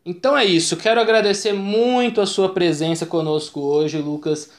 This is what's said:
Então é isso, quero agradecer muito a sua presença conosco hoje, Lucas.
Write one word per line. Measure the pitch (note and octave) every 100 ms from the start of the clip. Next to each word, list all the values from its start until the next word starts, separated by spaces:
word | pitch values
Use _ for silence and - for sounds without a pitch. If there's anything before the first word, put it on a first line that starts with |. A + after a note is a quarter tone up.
| F3
Então | F3 C4 C#4+
é | G#3
isso, | E3 D#3+ E3
quero | G#3+ A3+
agradecer | A3 A3 G#3 G3 G#3+
muito | G3+ G3 G#3+ A#3+ B3 A#3+ A3+
a | G3
sua | - F#3+
presença | F#3+ F3 D3 D#3+ E3 E3
conosco | E3+ D#3 D#3 D3+ D3
hoje, | C#3+ D3 D3+ D#3
Lucas. | D3 D3 D#3 D3+ -